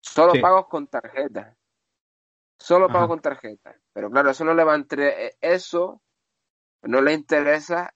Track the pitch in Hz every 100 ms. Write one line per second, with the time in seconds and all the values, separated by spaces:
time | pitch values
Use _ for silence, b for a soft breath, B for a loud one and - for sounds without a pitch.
0 | - - 165 175 180 185 190 165 143 131
1 | 113 135 143 110 107 _ _ _ _ _
2 | _ _ _ _ _ _ - 175 185 175
3 | 170 165 151 139 117 104 - - _ 104
4 | 104 123 143 135 160 165 160 151 139 143
5 | 143 113 117 - 160 180 - 170 175 -
6 | _ _ _ _ _ _ _ _ 113 123
7 | 139 156 147 156 143 151 147 170 175